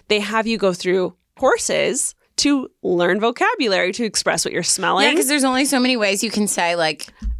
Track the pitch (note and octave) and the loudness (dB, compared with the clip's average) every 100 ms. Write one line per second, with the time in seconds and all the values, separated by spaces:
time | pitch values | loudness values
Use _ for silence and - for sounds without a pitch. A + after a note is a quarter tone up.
0 | - G#3+ G3+ A3+ A3 A3+ G3 F3+ F#3 F#3 | -2 0 0 -2 0 2 0 0 0 0
1 | F3+ - _ - C4+ A4 - D#3 - C4+ | 0 -6 _ -2 2 2 0 0 0 0
2 | - - _ - C#4+ C#4+ - _ F#3+ F3+ | -4 -8 _ -2 2 2 -2 _ -2 0
3 | F3 G3 A3+ A#3+ G4 A#4 A#3+ F#3 F3+ A3 | 2 2 0 0 0 0 0 0 0 -2
4 | A3+ - - E3+ - D#3+ E3+ - F3 F3+ | -4 -2 -2 -2 -2 -4 -2 -2 0 2
5 | A3 D#4 C4+ D4 C4 B3+ C#4+ C4 B3+ B3 | 2 2 0 0 0 0 0 0 0 0
6 | G#3 G3 A3+ G#3 G#3 - F3 F3 D#3 D3+ | 0 0 -2 -2 -2 0 0 0 0 -2
7 | - - - - | -10 -10 -6 -6